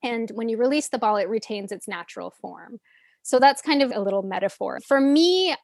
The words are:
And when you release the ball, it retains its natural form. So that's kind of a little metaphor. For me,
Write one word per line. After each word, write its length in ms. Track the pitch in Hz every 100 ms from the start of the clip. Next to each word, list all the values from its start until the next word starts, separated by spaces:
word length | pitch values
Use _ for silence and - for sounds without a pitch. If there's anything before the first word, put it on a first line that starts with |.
And 280 | 240 233 226
when 140 | 208 226
you 80 | 226
release 320 | 247 294 -
the 100 | 240
ball, 180 | 214 208
it 120 | 185
retains 440 | 220 - 208 196
its 140 | 196 -
natural 440 | 180 170 - 180
form. 500 | _ 185 175 170 233 _ _ _ _
So 160 | - 254
that's 240 | 269 277
kind 200 | - 285
of 100 | 269
a 80 | 208
little 220 | 202 196
metaphor. 580 | 196 190 196 - - - -
For 140 | 277
me, 540 | 277 285 339 370 370 302